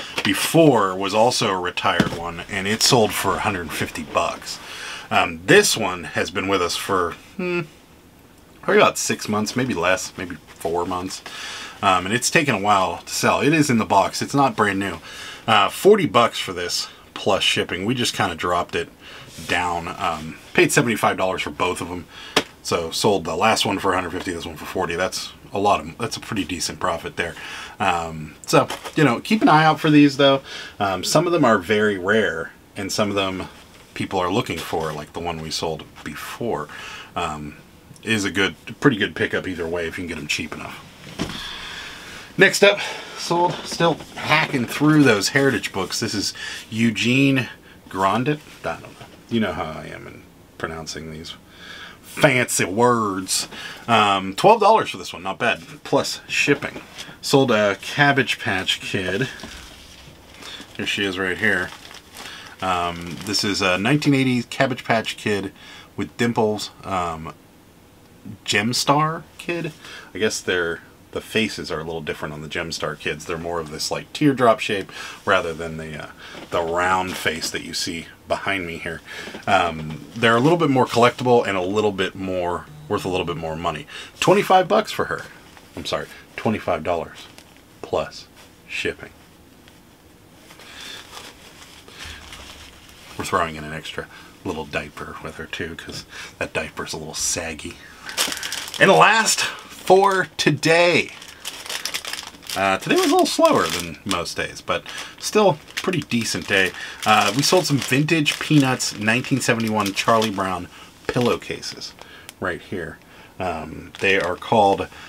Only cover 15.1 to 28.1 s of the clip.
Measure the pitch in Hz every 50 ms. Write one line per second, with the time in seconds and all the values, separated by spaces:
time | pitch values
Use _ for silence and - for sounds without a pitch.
15.1 | - - - - - - - - 110 104 98 95 - - - 185 214 208 170 107
16.1 | 92 120 117 107 - - - - 90 85 90 87 - - - - - - - -
17.1 | - - - 104 98 85 - - - 110 98 - 90 85 95 107 131 123 120 -
18.1 | - - 110 95 82 80 - 90 87 87 87 - - 87 82 - - - - -
19.1 | - - - - - - 82 - 90 85 87 87 85 85 82 87 87 - - 87
20.1 | 80 76 78 80 76 - - - - - 180 - - 160 135 120 110 101 - 107
21.1 | 95 95 95 92 92 87 - - 76 - 92 90 90 - 92 85 87 87 82 -
22.1 | - - - - - - - - - - - - 104 87 82 82 - - - 117
23.1 | 101 92 80 85 80 85 101 110 104 - - 113 98 90 92 98 90 92 90 87
24.1 | 82 87 - 98 85 85 82 87 80 76 - - - 98 90 82 85 85 92 90
25.1 | - - - - - - - - - 101 95 104 95 80 76 82 80 - 120 107
26.1 | - - - - 117 104 90 - 92 82 - - 80 76 - 90 85 82 - 87
27.1 | 78 - 87 82 78 - - - - - - - - - 104 95 87 85 85 80